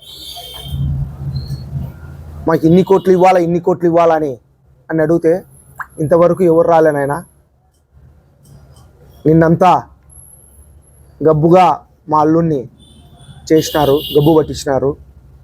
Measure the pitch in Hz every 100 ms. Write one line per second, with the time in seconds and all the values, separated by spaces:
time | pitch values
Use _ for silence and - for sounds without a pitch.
0 | - - - - - - - - - -
1 | - - - - - - - - - -
2 | - - - - - 160 160 180 180 196
3 | 190 185 185 185 170 175 180 180 170 165
4 | 170 160 151 123 _ _ _ _ - 160
5 | 156 170 160 180 - _ _ - - -
6 | 147 170 175 175 180 165 165 165 160 143
7 | 139 143 - _ _ _ _ _ _ _
8 | - _ _ _ _ - - - - _
9 | - - 151 160 165 170 185 151 - _
10 | _ _ _ _ _ _ - - _ _
11 | _ - 143 151 165 185 170 143 - _
12 | - 151 156 165 165 143 110 _ - -
13 | - - - - - 160 - 156 135 143
14 | 151 147 147 160 143 135 147 135 131 151
15 | - - - -